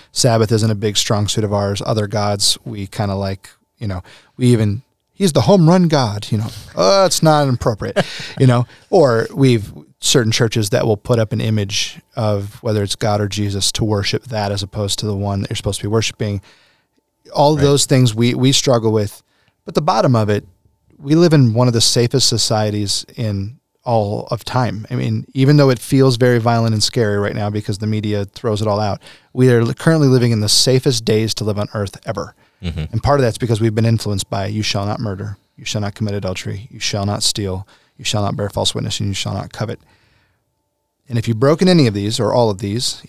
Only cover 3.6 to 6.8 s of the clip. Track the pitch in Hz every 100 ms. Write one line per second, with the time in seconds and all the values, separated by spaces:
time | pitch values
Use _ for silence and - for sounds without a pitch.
3.6 | _ _ 107 90 - - _ - 123 120
4.6 | 107 107 - _ _ - 190 143 123 196
5.6 | 160 185 170 147 120 101 - 110 110 -
6.6 | - -